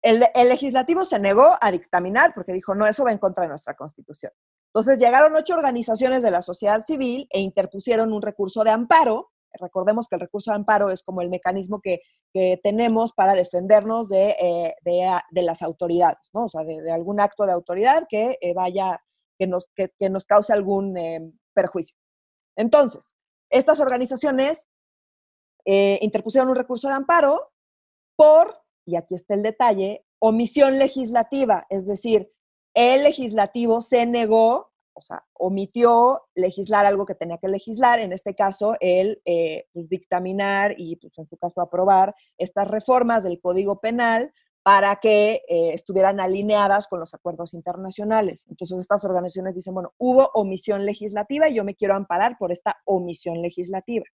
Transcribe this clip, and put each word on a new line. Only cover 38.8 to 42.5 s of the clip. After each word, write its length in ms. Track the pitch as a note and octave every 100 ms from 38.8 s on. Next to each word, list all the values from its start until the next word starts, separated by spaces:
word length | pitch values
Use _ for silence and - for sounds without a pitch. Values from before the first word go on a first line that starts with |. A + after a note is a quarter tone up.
| F3+ F3+ G3 G#3 -
eh, 420 | E3+ E3 D#3 -
pues, 160 | F3 E3
dictaminar 840 | F3+ _ F3+ F#3 G3 G3 G3 G3+ -
y, 200 | E3 E3+
pues, 200 | D#3+ -
en 100 | D#3
su 100 | -
caso, 240 | F3 F#3
aprobar 540 | F3 F3+ F#3+ F#3+ G3 - _ _
estas 300 | F#3